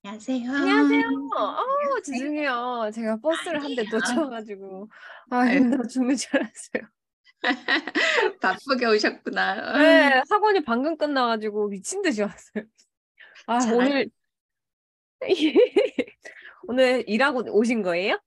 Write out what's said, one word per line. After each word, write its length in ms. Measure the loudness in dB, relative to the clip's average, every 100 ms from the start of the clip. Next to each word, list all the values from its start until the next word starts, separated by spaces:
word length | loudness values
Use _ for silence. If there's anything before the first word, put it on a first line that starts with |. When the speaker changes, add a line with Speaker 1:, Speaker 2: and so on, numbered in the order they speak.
Speaker 1:
안녕하세요. 460 | -14 -12 -6 -4 -2
Speaker 2:
안녕하세요. 500 | -2 2 4 4 2 0 -4 -4 -4
어, 40 |
Speaker 1:
안녕하세요. 640 | -2 -2 -2 -2 -2 -4
Speaker 2:
죄송해요. 840 | -4 -6 -6 -4 -2 -4 -4 -4 -6
제가 220 | -4 -4 -2
버스를 420 | -2 -2 -4 -6
한 120 | -4 -6
대 60 |
Speaker 1:
아니에요. 140 | -2 -2
Speaker 2:
놓쳐가지고. 920 | 0 -2 -2 -6 -12 -14 -12 -14 -14 -18 -20 -20 -4
아, 60 | 2
Speaker 1:
아유. 200 | 4 4
Speaker 2:
힘들어 280 | 4 2 -2
죽는 300 | -2 0 -2
줄 140 | 0 -2
알았어요. 460 | -2 -10 -8 -10 -10 _ _ _ _ _
Speaker 1:
<laughs> 1000 | -4 -4 -2 -2 -2 -2 0 0 -2 0
바쁘게 460 | -2 -2 -4 -2 2
오셨구나. 920 | 2 2 -2 -6 -2 -2 -4 -4 4
Speaker 2:
네, 340 | 6 6 6
Speaker 1:
아유. 80 | 2 2
Speaker 2:
학원이 360 | 2 2 2
방금 320 | 0 -2 -2 -2
끝나가지고 720 | -2 0 0 -2 -4 -4 -4
미친 340 | -4 -8 -4
듯이 200 | -2 -2
왔어요. 420 | -4 -6 -12 -12 -12 _ _ _ _ _ -20 -18 -4
아, 120 | 0
Speaker 1:
잘 140 | 2
Speaker 2:
오늘, 360 | 4 4 2 -2 _ _ _ _ _ _ _ _ _ _ _
<laughs> 1000 | -2 0 4 4 4 4 0 -2 -8 _ -20 -20 -20 -20 -4
오늘 360 | 2 4 2 0
일하고 340 | 0 2 0 0
오신 340 | 2 2 0
거예요? 360 | 0 0 0 -2